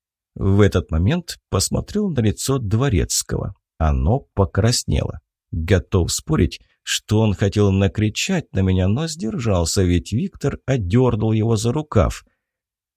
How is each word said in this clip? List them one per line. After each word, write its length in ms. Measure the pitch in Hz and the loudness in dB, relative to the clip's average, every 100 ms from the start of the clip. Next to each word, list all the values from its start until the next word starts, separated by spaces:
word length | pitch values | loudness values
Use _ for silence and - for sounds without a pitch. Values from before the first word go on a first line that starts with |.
| _ _ _ - | _ _ _ -4
В 260 | 95 98 | 0 4
этот 300 | 101 95 - | 4 2 0
момент 480 | 82 92 170 - - _ | 0 2 0 -4 -14 _
посмотрел 600 | 98 - - 113 208 208 | -4 -2 -4 -4 -4 -2
на 100 | 139 | 0
лицо 360 | 110 - - 135 | 0 0 -2 -2
дворецкого. 960 | 110 110 139 95 64 - - - - - _ - | 0 0 2 0 0 -4 -6 -6 -8 -12 _ -2
Оно 440 | 80 67 69 127 - | 0 2 2 0 -2
покраснело. 840 | - 95 - 113 - - 78 - - - _ _ | -2 -2 0 0 0 -2 -2 -2 -8 -18 _ _
"Готов 600 | 87 80 95 - 95 82 | -6 0 0 2 0 0
спорить?" 500 | - - 156 73 - _ _ | -2 -2 0 0 -2 _ _
что 360 | - - - 107 | -8 -8 -2 0
он 140 | 110 | 2
хотел 380 | 95 101 104 101 | 0 0 2 2
накричать 800 | 95 98 - 107 - - 190 - | 4 2 0 -2 -2 -4 -4 -4
на 60 | 101 | -2
меня, 280 | 95 92 92 | 2 2 2
но 200 | 113 160 | 0 -4
сдержался, 760 | 156 214 208 117 92 82 - | -6 -6 -4 0 0 0 0
ведь 280 | 90 87 - | 2 2 0
Виктор 480 | 107 190 - 143 - - | -4 -4 -4 -6 -6 -2
одёрнул 640 | 131 90 113 127 113 110 | -2 0 2 2 2 0
его 240 | 110 107 113 | 0 2 0
за 160 | 117 | 0
рукав. 540 | 147 151 107 67 - - _ _ _ _ _ _ | -4 -2 0 0 -2 -12 _ _ _ _ _ _